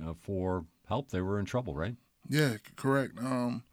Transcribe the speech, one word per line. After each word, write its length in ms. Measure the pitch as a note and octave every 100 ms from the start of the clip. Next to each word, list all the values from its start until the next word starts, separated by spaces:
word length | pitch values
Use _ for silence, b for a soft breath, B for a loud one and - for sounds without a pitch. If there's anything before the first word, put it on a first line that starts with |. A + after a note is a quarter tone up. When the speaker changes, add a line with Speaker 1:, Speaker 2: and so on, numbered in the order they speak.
Speaker 1:
uh, 80 | D#2+ D#2+
for 440 | - G2 F#2 F#2 D#2+ _ -
help. 220 | A2+ D3
They 100 | F#2
were 180 | F#2 G2+
in 60 |
trouble, 280 | F#2+ B2 B2
right? 220 | C#2+ F2+ A#2+ _ _ -
Speaker 2:
Yeah, 260 | C#3+ D3
c-, 40 | A2 -
correct. 380 | - - C#3 C3 -
Um, 420 | B2+ B2+ B2 A#2 -